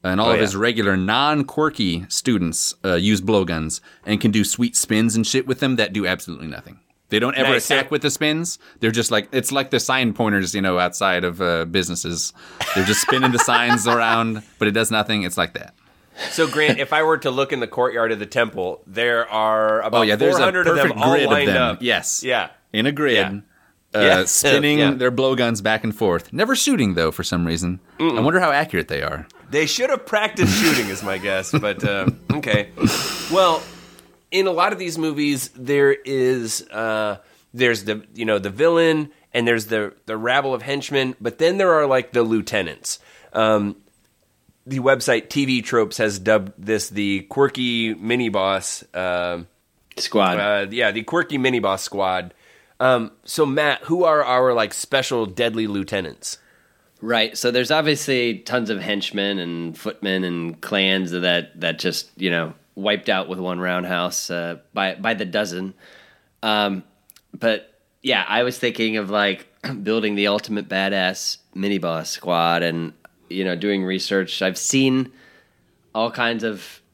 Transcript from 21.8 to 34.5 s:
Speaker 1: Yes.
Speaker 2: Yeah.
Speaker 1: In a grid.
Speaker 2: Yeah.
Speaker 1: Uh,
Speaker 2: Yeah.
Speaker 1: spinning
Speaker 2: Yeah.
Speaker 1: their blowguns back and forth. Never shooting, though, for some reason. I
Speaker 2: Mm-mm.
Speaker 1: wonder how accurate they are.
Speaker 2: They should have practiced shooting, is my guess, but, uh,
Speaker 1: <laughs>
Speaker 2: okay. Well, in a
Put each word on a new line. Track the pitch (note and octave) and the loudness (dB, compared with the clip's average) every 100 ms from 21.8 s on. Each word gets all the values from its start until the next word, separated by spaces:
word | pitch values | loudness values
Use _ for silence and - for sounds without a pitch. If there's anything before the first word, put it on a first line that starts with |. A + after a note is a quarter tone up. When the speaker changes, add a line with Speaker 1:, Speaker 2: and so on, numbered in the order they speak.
Speaker 1:
Yes. | B2 G2 - - | 0 0 0 -4
Speaker 2:
Yeah. | B2+ A#2+ F2 - _ | -2 -2 -2 -8 _
Speaker 1:
In | G#2+ B2 | 0 0
a | |
grid. | C#3+ D3 A2+ | 2 2 2
Speaker 2:
Yeah. | F#2+ G2+ - _ _ _ _ G#2 | 0 -4 -12 _ _ _ _ 2
Speaker 1:
Uh, | |
Speaker 2:
Yeah. | G2 F#2 | 4 4
Speaker 1:
spinning | F#2 - D3 C#3 D3 D3 | 2 2 4 4 4 4
Speaker 2:
Yeah. | C#3+ | 2
Speaker 1:
their | C3+ B2+ | 2 0
blowguns | A#2+ C3+ B2+ A#2+ A2 | 2 0 2 0 0
back | G#2 A2 | 0 0
and | A#2 G#2 | -2 0
forth. | G#2+ E2+ - | 2 2 -2
Never | C#3+ A3 C4 | -2 0 2
shooting, | - B3 A2 | 2 2 2
though, | E2+ D#2+ | 2 0
for | - | 0
some | F2+ F2 E2+ | -4 0 0
reason. | E2 F2 F2+ _ - | -2 -2 -6 _ -2
I | |
Speaker 2:
Mm-mm. | D#3+ A#2 | -2 2
Speaker 1:
wonder | B2+ F3 | 2 2
how | F3 | 2
accurate | C#3+ D#3+ E2+ D#2 | 2 0 -2 -2
they | D2 | -4
are. | D2+ D2+ E2 - - | -4 -6 -12 -20 -4
Speaker 2:
They | C#3 D3+ | -2 0
should | - C4 | 0 0
have | C4+ - | -2 0
practiced | G#3 G#3+ G#3 D#3 G2 | 0 0 0 2 4
shooting, | E3+ C#3 G#2 | 2 2 -2
is | F#2+ | -4
my | G2 F#2+ | -4 -4
guess, | G2 F#2+ F#2+ | -2 -4 0
but, | D3+ G#2 G2 | 0 0 -2
uh, | G#2+ G2 F#2 - | -2 0 0 -2
Speaker 1:
<laughs> | - | -6
Speaker 2:
okay. | D3 B2+ G#2 G#2 - - - - - - | -4 0 -2 -2 -2 0 0 -4 -8 0
Well, | E3+ F#3 D#3+ - - - - - _ _ | 4 4 4 -4 -18 -20 -20 -20 _ _
in | F#3 | 0
a | F#3+ | 2